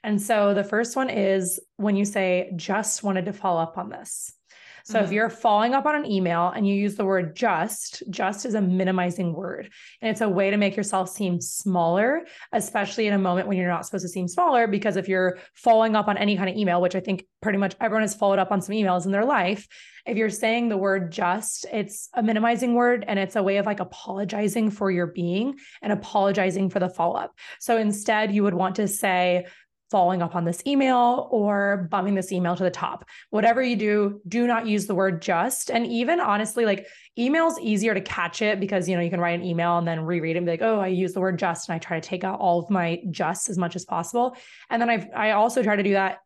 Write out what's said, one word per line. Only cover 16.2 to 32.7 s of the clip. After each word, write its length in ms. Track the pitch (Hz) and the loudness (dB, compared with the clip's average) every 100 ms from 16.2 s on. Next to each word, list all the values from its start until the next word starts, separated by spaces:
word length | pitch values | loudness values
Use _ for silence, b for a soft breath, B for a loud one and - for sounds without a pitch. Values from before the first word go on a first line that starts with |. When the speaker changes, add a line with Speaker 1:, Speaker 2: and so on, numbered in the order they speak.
| 208 196 | 2 2
Speaker 1:
kind 120 | 190 | 0
of 60 | 214 | 0
email, 240 | 196 175 | 2 2
which 140 | 180 | 2
I 60 | 185 | 0
think 240 | 180 185 - _ | -2 -6 -6 _
pretty 180 | 214 202 | -2 0
much 160 | 196 - | 0 0
everyone 220 | 226 220 | 0 0
has 120 | 214 | 0
followed 240 | - 202 196 | 0 2 2
up 120 | 185 | 2
on 80 | 202 | 0
some 140 | 185 | -2
emails 320 | 220 196 180 185 | 0 2 2 0
in 60 | |
their 120 | 196 | 0
life, 420 | 240 262 180 208 - B B B - | 2 2 0 -2 -8 B B B -6
if 100 | 233 | -2
you're 140 | 220 | -2
saying 380 | 208 220 233 240 | 0 0 0 0
the 80 | 202 | 0
word 360 | 196 190 170 | 0 0 -2
just, 520 | 165 175 196 214 - - | -2 0 0 -4 -8 -6
it's 360 | 220 - - - | -6 -6 -10 -6
a 80 | - | 0
minimizing 520 | 220 214 233 240 247 | 2 2 2 2 2
word 300 | 240 240 240 - | 4 4 2 0
and 120 | 202 | -2
it's 180 | 190 220 | 0 0
a 60 | |
way 160 | 196 196 | 2 2
of, 80 | 202 | 0
like, 120 | 202 | -4
apologizing 880 | 185 - - 190 202 208 214 226 214 | -6 -8 -10 -6 -4 -2 -2 0 -2
for 200 | 208 196 | 0 0
your 160 | 180 170 | 0 -2
being 500 | 175 170 185 254 277 B B | -2 -2 0 -2 -6 B B
and 120 | 208 | -4
apologizing 760 | 208 - 208 196 202 185 180 190 | -4 0 2 2 2 0 0 0
for 100 | 196 | 0
the 80 | 180 | -2
follow-up. 440 | - 170 - - _ B B | 0 0 0 -6 _ B B
So 160 | - 226 | 0 2
instead 560 | 214 208 220 214 214 | 2 -2 0 0 2
you 80 | 202 | 2
would 120 | 202 | 2
want 200 | 180 185 190 | 2 -2 0
to 120 | 202 | -2
say, 580 | 196 202 180 180 180 180 B B _ _ | 0 0 2 2 2 -2 B B _ _
"Following 300 | 202 175 185 | 2 4 2
up 120 | 170 | -2
on 100 | 180 | 0
this 180 | 170 175 277 | -2 -2 0
email," 640 | 277 262 247 240 247 - | 2 4 4 4 2 0
or 560 | 226 208 202 202 196 170 | 0 2 2 2 0 -2
"bumping 240 | 202 190 | -2 0
this 180 | 196 185 | 0 0
email 240 | 180 175 180 | -2 0 2
to 60 | |
the 60 | 185 | 0